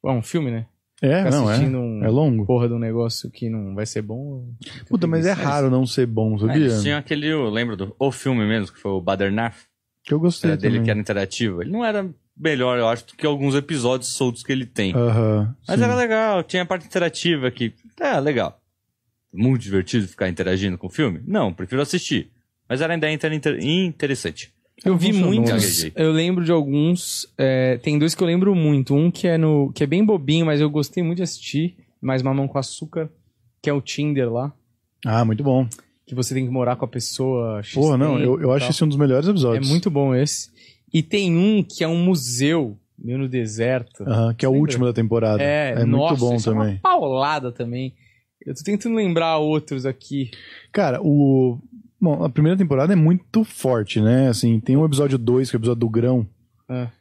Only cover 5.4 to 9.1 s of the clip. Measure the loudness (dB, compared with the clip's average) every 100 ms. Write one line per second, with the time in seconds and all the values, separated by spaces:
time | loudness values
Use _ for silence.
5.4 | 0 2 2 2 0 0 0 0 0 2
6.4 | 2 4 2 2 0 -2 -4 -4 -2 -2
7.4 | -2 -2 -4 -4 -8 -2 -2 -2 -2 0
8.4 | 2 0 -2 -8 -4 -4 -2